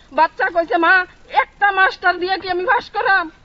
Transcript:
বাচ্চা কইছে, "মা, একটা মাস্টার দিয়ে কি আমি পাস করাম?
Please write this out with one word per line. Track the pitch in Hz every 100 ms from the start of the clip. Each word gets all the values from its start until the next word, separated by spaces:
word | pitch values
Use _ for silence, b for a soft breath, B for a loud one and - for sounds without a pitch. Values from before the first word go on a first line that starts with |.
| b
বাচ্চা | 269 320 - 381
কইছে, | 339 330 349
"মা, | 330 370 370 - -
একটা | 403 403 _ 403
মাস্টার | 381 381 - 370 359
দিয়ে | 359 381
কি | 392
আমি | 359
পাস | 370 480 -
করাম? | 415 453 381 330 -